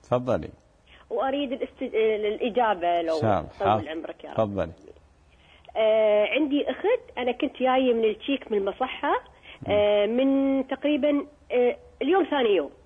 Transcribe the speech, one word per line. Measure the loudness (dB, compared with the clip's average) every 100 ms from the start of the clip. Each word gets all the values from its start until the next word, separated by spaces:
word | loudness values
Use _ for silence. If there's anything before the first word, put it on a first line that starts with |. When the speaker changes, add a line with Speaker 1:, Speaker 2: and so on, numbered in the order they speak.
Speaker 1:
تفضلي. | -2 -2 0 -2 -4 -16 _ _ _ -20 -8
Speaker 2:
وأريد | -4 -2 -2 -4
الاست-، | -6 -8 -8 -4 0 0 0 -2
الإجابة | -2 -2 0 0 0 0 0
لو | 0 0
Speaker 1:
إن |
شاء | 2 0
الله. | -2 -4
Speaker 2:
طول | 0
Speaker 1:
حاضر. | 0 -2
Speaker 2:
عمرك | -10 -12 -16
يا | -8
رب. | -2
Speaker 1:
تفضلي. | -2 -2 -6 -8 -20 -20 _ _ _ _ -20 -20 -10 0
Speaker 2:
آه، | 2 4 4 4 2
عندي | 0 0 0 -2
أخت، | -2 0 0 -4 -6
أنا | -4
كنت | -2 -4 0
جاية | 2 2 2
من | 2
التشيك | 0 -2 -4 -4 -2
من | -2
المصحة، | -2 -4 -6 -4 -2 -2 -4 -20 -20 -14 -2
آه، | 2 4 2 2
Speaker 1:
مم. | 2
Speaker 2:
من | 2 2 2 0 -2
تقريبًا، | -4 -2 0 2 0 -4 -18 _
آه، | 2 2 0 -14 -6
اليوم | 2 2
ثاني | 2 0 2 2
يوم. | 0 -10